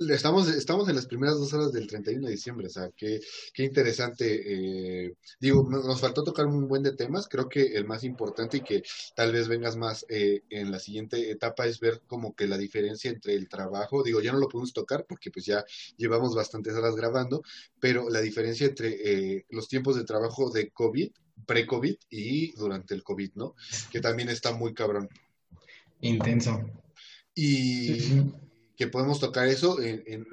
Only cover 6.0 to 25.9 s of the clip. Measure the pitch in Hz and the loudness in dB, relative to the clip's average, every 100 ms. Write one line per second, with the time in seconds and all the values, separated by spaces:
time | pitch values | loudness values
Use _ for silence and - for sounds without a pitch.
6 | 127 147 156 160 147 147 135 135 139 131 | 0 0 -2 0 2 2 2 2 2 0
7 | 120 170 202 135 127 143 135 107 104 110 | -2 -2 -2 -2 0 2 2 2 -2 -4
8 | 127 120 107 - 113 139 - 101 - - | -6 -4 -6 -4 -2 -2 0 -2 -2 -10
9 | - - 117 117 113 117 117 113 113 110 | -10 0 2 2 2 0 0 -2 -4 -6
10 | - 110 101 101 - 104 101 92 - 107 | -4 2 2 2 -2 -6 -4 -6 -8 -10
11 | 110 117 110 107 117 117 120 117 117 113 | -4 -2 -2 -2 -4 0 -2 2 0 0
12 | - 120 107 - 101 98 101 107 104 107 | -4 -8 -8 -2 -2 0 -2 -2 -2 -2
13 | 127 113 101 101 92 95 95 101 104 139 | -6 -4 -2 -2 -2 -6 -6 -4 -2 0
14 | 120 113 110 135 135 120 127 - 101 147 | 2 2 2 2 0 -2 -6 -6 -2 -4
15 | - 180 - 95 92 104 - - - - | -4 -12 -12 -10 0 0 -2 -12 -18 -4
16 | 113 117 123 110 107 110 107 110 117 110 | 0 2 2 0 -2 -4 -4 0 0 0
17 | 117 127 127 147 - - - _ 127 123 | 0 0 0 -4 -6 -16 -20 _ 2 2
18 | 117 113 107 110 113 113 143 - 113 101 | 2 0 0 0 -2 2 0 0 -4 -2
19 | 104 98 95 98 - 113 113 131 131 131 | 0 2 0 -4 -6 -10 -4 -2 2 0
20 | 110 110 113 117 131 113 107 - 117 123 | 0 0 -2 0 0 0 -2 0 0 2
21 | 202 - _ - 107 117 117 123 143 202 | -2 -6 _ -20 0 2 2 0 0 -2
22 | _ 110 107 147 160 110 107 95 92 98 | _ -8 -2 0 -2 -2 -4 -4 -6 -8
23 | - 95 98 101 113 - - - - 117 | -6 -6 -6 -8 -10 -12 -12 -10 -6 -2
24 | 117 117 120 117 120 117 117 110 107 104 | 0 0 -2 -2 -2 -2 -4 -2 0 0
25 | 98 - _ _ _ - _ - _ | -4 -12 _ _ _ -20 _ -20 _